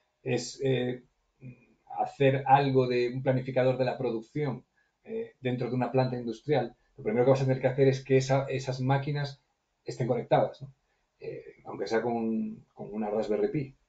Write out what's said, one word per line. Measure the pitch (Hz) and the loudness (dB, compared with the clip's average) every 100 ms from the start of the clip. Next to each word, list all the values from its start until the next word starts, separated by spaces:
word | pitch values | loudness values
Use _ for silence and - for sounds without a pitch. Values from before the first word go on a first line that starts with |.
| _ _ | _ _
es, | 131 120 - - | -4 -4 -4 -4
eh, | 135 123 123 123 - _ _ _ 127 - _ _ - - | 0 0 -2 -6 -14 _ _ _ -20 -20 _ _ -10 -4
hacer | - - 135 135 135 | -4 2 2 4 4
algo | 139 139 131 123 | 4 6 4 4
de | 123 120 | 2 0
un | 131 | 0
planificador | 131 127 131 127 131 127 | 0 0 0 2 2 2
de | |
la | 123 - | -2 0
producción, | 123 113 - 151 139 107 - _ _ _ | -2 -4 -6 -4 -4 -4 -12 _ _ _
eh, | 107 113 117 _ | -10 -8 -8 _
dentro | 127 123 113 | -4 -2 -2
de | |
una | 127 123 | -2 0
planta | 131 123 123 | 0 0 -2
industrial, | 117 110 147 139 117 - _ - | -6 -8 -2 0 -2 -8 _ -8
lo | |
primero | 110 120 | -2 2
que | 127 | 4
vas | 135 | 4
a | 131 | 2
tener | 131 | 0
que | 127 | 0
hacer | 139 135 | 4 4
es | 131 | 2
que | - 131 | 2 2
esa, | 131 135 135 | 4 0 0
esas | 127 - 131 | -4 -6 -2
máquinas | 127 139 147 143 135 - _ _ _ _ | 0 0 0 -4 -6 -10 _ _ _ _
estén | - - 127 | -10 -4 -2
conectadas, | 117 - 143 - - | -2 2 2 2 -4
¿no? | 135 _ _ _ _ _ | -18 _ _ _ _ _
Eh, | - - - - | -12 -12 -14 -18
aunque | - - 101 | -14 -8 -2
sea | 113 | 0
con, | 120 117 113 110 110 110 - | 0 0 -2 -2 -4 -8 -18
con | - 101 | -16 -10
una | 107 104 | -6 -2
Raspberry | 107 104 104 104 | -2 0 0 0
Pi | 151 131 - | -2 -6 -12